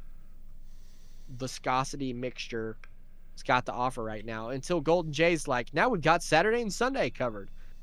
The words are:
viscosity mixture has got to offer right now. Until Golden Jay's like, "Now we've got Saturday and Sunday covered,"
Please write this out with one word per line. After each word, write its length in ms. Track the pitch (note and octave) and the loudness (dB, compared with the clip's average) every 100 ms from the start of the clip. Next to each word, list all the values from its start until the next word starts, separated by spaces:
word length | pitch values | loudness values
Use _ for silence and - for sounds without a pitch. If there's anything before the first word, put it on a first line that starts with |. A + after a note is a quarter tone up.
| - - - - - - - - - - - - - B2 | -10 -10 -12 -12 -12 -10 -10 -12 -12 -14 -12 -12 -10 -6
viscosity 760 | B2+ - C#3 B2+ C#3 C#3 C3 | -6 -4 0 2 0 -2 -4
mixture 640 | A#2+ B2+ - - A2+ A2 A2+ - - - - - | -4 -4 -6 -6 -4 -4 -6 -12 -14 -14 -14 -14
has 100 | - | -8
got 220 | - B2+ B2+ | 4 4 4
to 80 | |
offer 300 | A#2 B2+ B2+ | 0 0 0
right 220 | A2 G#2+ A2 | -4 -4 -6
now. 240 | A2 A2+ | -6 -4
Until 300 | C3+ - F3 | -6 0 0
Golden 300 | D3 F3 D#3+ | 4 4 4
Jay's 360 | C#3 E3 E3 - | 4 4 4 2
like, 260 | B2 A#2+ | 0 0
"Now 160 | D3+ A#3+ | 2 4
we've 120 | G3+ | 4
got 220 | D3 E3+ | 6 4
Saturday 380 | - D#3 G3+ A#3 | 6 6 6 4
and 100 | A3+ | 0
Sunday 360 | - B3 C4+ C#3+ | 0 0 2 0
covered," 400 | - B2 G#2 G2 - - - | 0 -2 -2 -8 -10 -10 -12